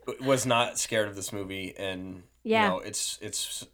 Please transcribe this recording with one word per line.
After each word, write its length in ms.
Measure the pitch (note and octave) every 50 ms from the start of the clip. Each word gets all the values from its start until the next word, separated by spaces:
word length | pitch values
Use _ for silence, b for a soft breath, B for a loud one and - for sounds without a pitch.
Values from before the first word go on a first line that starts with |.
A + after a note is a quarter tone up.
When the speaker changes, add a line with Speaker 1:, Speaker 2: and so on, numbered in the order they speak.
| -
Speaker 1:
w-, 180 | - - - C3
was 220 | C3+ C3+ B2+ -
not 320 | C3 A#2+ A#2 A#2+ A2+ - -
scared 300 | - - A#2 A2 G#2 G#2
of 80 | G2+
this 180 | G2 F#2 - -
movie. 400 | G2+ G2 F#2+ F#2+ F#2+ F#2+ F2+ - -
And, 460 | G2 F#2+ F#2 F#2 F#2 F#2 F#2 F#2 - _ _ _ -
Speaker 2:
Yeah. 220 | A3 A3 A3 G#3+
Speaker 1:
you 40 | -
know, 100 | F#2 -
it's, 380 | - - - - - - - -
it's, 440 | - G#2+ - - - - - - - -